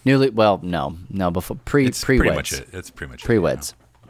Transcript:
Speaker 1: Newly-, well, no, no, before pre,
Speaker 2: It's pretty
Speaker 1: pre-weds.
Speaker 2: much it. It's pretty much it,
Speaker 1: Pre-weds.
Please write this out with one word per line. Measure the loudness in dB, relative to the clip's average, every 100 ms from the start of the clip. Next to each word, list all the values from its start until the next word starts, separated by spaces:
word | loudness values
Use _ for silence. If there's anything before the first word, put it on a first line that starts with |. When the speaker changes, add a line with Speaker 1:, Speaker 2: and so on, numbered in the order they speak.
| 2
Speaker 1:
Newly-, | 4 4
well, | 4 4 4
no, | 0 -4 -4 -8 -8
no, | -2 -2
before | -2 -4 -8 -2
pre, | 0 2
Speaker 2:
It's | 0
pretty | 0 2
Speaker 1:
pre-weds. | 2 0 -4
Speaker 2:
much |
it. | -8 -10
It's | -14 -16
pretty | -14 -16
much | -8
it, | 0
Speaker 1:
Pre-weds. | 2 2 -2 -8 -16 _ _